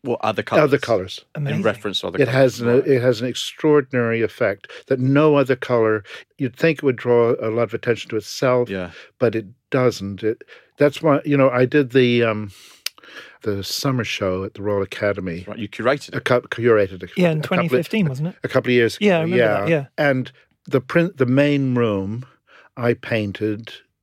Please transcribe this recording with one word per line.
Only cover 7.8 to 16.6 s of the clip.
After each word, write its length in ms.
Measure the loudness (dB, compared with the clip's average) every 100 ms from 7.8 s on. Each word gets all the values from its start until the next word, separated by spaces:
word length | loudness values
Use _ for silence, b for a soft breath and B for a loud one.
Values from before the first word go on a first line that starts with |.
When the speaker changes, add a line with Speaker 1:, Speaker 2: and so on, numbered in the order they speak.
| -4 -4 -4
Speaker 2:
to 60 | -8
itself, 540 | -8 -4 0 0 -2
Speaker 1:
Yeah. 220 | -6 -8 B B _
Speaker 2:
but 160 | -2
it 100 | -2 -8 -18 _
doesn't. 520 | 0 0 0 -10 -4
It, 200 | -4 -4 -12 B B _
that's 240 | 0 2
why, 180 | 0 0 2
you 100 | 2
know, 140 | 4
I 160 | 4 2
did 240 | 2 2
the, 340 | 4 4 2
um, 260 | 0 -2 -8 B B B -16 _ B B B B
the 200 | -6 -4
summer 420 | -6 -4 -2 -2
show 400 | -4 -2 -2 -2
at 100 | -6
the 80 | -6
Royal 200 | -2 -2
Academy. 600 | -2 -2 -2 -2 -6 -8 -10
Speaker 1:
Right, 120 | -12
you 100 | -12
curated 400 | -4 -2 -2 -4
it. 60 |
Speaker 2:
A 60 | -8
cou-, 200 | 0 0 0
curated 540 | -2